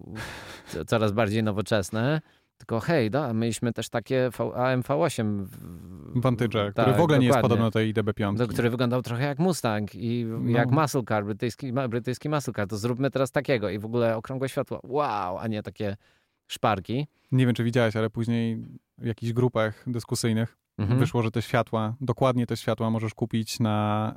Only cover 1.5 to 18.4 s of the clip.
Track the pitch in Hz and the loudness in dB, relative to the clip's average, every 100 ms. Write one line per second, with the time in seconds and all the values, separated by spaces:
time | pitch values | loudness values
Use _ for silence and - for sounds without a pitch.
1.5 | 98 98 107 92 110 127 156 - _ _ | -2 0 0 0 -2 0 -2 -4 _ _
2.5 | _ - 113 156 165 110 131 139 113 117 | _ -6 -4 0 2 2 0 0 0 -2
3.5 | 107 120 110 113 120 - 131 127 - 117 | 0 -2 -2 -4 -6 -2 0 0 -2 -4
4.5 | - 127 127 123 143 170 - 107 101 98 | 0 0 0 0 0 0 0 -2 -2 -6
5.5 | - 87 85 87 90 - 123 127 120 117 | -12 -16 -16 -16 -16 -6 0 2 2 0
6.5 | 110 101 107 117 135 160 143 123 127 110 | 0 0 2 4 6 6 6 6 6 4
7.5 | 113 113 113 110 110 107 104 101 104 120 | 4 4 2 2 2 0 0 0 0 0
8.5 | 123 117 120 123 123 110 117 143 139 185 | 2 0 2 0 0 -2 -2 -2 0 0
9.5 | 160 120 107 101 98 113 120 113 113 127 | 2 0 0 -4 -4 -4 -2 -2 -4 0
10.5 | 120 120 139 143 139 107 110 101 104 123 | 2 4 2 2 0 0 0 0 -4 -4
11.5 | - 135 123 131 120 120 120 151 147 131 | -4 -4 -2 -2 -2 -4 -4 -2 -2 -2
12.5 | 107 98 104 120 123 135 131 135 147 131 | -4 -4 -2 -2 0 -2 0 -2 -2 0
13.5 | 123 101 104 110 120 117 113 - 131 131 | 0 0 -4 -2 0 2 0 -4 -6 -4
14.5 | 143 123 113 - 143 143 104 90 92 113 | -4 -4 -8 -4 -2 0 -2 -4 -4 -4
15.5 | 107 104 - 104 101 _ _ _ _ _ | -4 -6 -6 -6 -6 _ _ _ _ _
16.5 | - 113 98 87 123 147 _ _ 127 123 | -2 0 0 -2 -4 -4 _ _ 4 4
17.5 | 117 117 123 113 110 113 120 113 117 | 2 2 2 2 2 -2 -2 -2 0